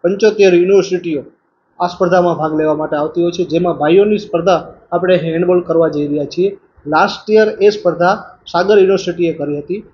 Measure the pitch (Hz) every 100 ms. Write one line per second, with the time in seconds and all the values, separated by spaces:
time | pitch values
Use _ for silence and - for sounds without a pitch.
0 | 175 196 220 202 196 175 180 196 180 180
1 | 175 147 120 _ _ _ _ _ 175 -
2 | 180 180 175 156 156 156 156 151 156 151
3 | 156 170 175 170 165 165 175 143 147 180
4 | 208 208 208 170 170 170 - - _ 175
5 | 180 180 165 165 180 180 170 165 160 147
6 | 147 147 143 - 190 - _ _ 147 156
7 | 190 - - 214 214 196 202 208 180 156
8 | 175 214 - - - 170 185 208 185 196
9 | 185 170 170 156 143 147 143 196 214